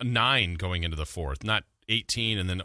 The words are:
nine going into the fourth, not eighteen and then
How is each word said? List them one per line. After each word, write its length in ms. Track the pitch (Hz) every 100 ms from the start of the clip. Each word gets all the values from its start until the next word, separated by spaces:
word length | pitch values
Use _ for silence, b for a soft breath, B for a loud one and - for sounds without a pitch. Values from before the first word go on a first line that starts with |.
nine 520 | 123 117 120 135 90
going 300 | 85 92 90
into 120 | 82 78
the 100 | 76
fourth, 360 | - 76 69
not 220 | 107 107 - _ -
eighteen 500 | 113 - 120 113 107
and 120 | 92
then 100 | 90